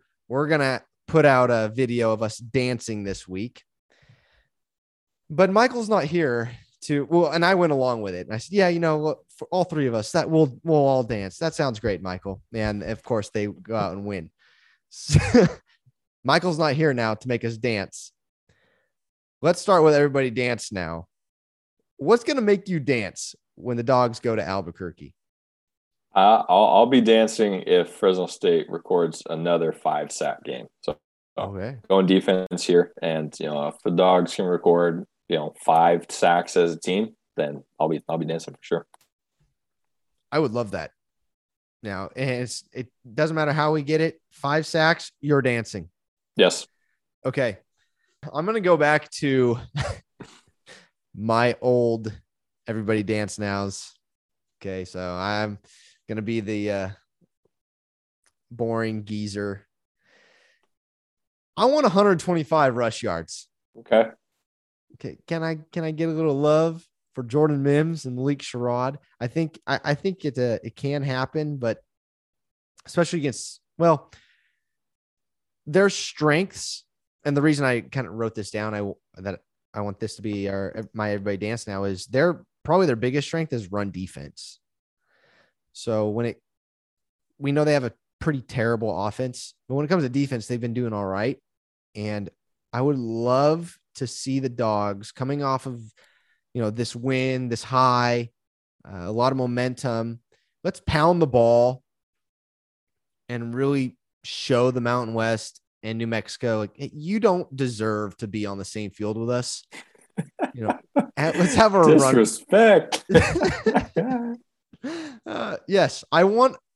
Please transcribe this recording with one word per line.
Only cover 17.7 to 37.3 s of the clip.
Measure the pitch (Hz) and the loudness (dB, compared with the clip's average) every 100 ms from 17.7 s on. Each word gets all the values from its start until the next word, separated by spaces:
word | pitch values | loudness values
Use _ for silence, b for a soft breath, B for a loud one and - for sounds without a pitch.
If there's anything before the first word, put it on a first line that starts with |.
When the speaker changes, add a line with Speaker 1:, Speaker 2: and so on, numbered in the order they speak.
| 107 95 - - _ _ _ _ _ _ _ _ _ _ _ _ - | -2 -6 -12 -20 _ _ _ _ _ _ _ _ _ _ _ _ -4
Speaker 1:
Let's | 151 185 | 0 0
start | - 185 | 4 6
with | 156 143 | 6 6
Everybody | 143 139 131 | 4 2 -2
Dance | 117 123 117 - | -2 -2 -2 -6
Now. | 98 82 82 82 _ _ _ _ _ _ _ _ - | -6 -6 -8 -12 _ _ _ _ _ _ _ _ -6
What's | 139 240 | 0 2
gonna | 330 285 | 2 0
make | 208 196 190 | 2 0 0
you | 170 | -4
dance | 123 123 95 - - - _ - | 0 -2 -2 -10 -14 -16 _ -14
when | 113 120 | -6 -4
the | |
Dogs | 117 127 120 113 | 2 4 4 0
go | 120 110 | -4 -2
to | |
Albuquerque? | 82 98 85 - 90 - 71 _ _ _ _ _ _ _ _ _ _ 98 | -2 -4 -6 -10 -12 -12 -20 _ _ _ _ _ _ _ _ _ _ 4
Speaker 2:
Uh, | 101 113 - | 6 6 6
I'll, | 92 107 | 6 8
I'll | 95 120 | 6 6
be | 131 | 6
dancing | 110 110 110 - 107 92 - | 6 6 4 2 0 0 2
if | 90 82 | 2 2
Fresno | - 98 92 87 | 0 2 2 -2
State | - 87 82 - | -2 2 2 0
records | 82 - 87 82 - - | -8 -2 0 0 -4 -10
another | 82 85 85 82 | -4 0 0 -2
five | - 82 76 73 | -4 -2 -2 -4
sack | - 73 - | -6 -6 -6
game. | - 64 - _ | -10 -12 -14 _
So, | - - _ _ _ - | -10 -10 _ _ _ -10
Speaker 1:
Okay. | 95 98 107 131 - | -8 -8 -10 -10 0
Speaker 2:
going | 95 92 | 2 6
defense | 95 - 92 92 90 | 4 4 0 -2 -6
here, | - 87 85 - | 4 4 4 -2
and, | 82 80 76 - | -4 -4 -6 -8
you | 76 | -8
know, | 73 73 | -4 -6
if | - | -4
the | 85 | -2
Dogs | 87 92 90 85 - | 4 6 4 2 -2
can | 92 | -2
record, | 87 87 85 87 82 - _ - | 2 4 4 2 -2 -10 _ -6
you | 80 | -4
know, | 76 - - | -4 -6 2
five | 80 85 85 - | 4 6 2 -2
sacks | - 90 87 85 92 | 0 2 2 0 0
as | 85 | 0
a | 80 | 0
team, | - 95 110 _ _ | -4 -4 -4 _ _